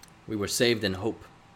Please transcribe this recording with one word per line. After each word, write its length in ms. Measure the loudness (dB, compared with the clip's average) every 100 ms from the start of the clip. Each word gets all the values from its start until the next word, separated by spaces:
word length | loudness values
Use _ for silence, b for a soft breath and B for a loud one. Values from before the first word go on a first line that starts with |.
| -20 -20 -8
We 80 |
were 140 | -4 -2
saved 360 | 2 2 4
in 100 | 0
hope. 280 | -2 -4 -6 -12 -20 -20